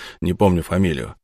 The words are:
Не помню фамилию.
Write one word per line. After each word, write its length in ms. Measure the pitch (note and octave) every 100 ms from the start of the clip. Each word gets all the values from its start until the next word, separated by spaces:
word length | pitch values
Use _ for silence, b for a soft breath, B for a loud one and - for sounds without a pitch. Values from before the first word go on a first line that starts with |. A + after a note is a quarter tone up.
| B B
Не 140 | E2+
помню 280 | F2+ G2+ F2
фамилию. 520 | D#2+ F2+ F#2 C#2+ A1+ -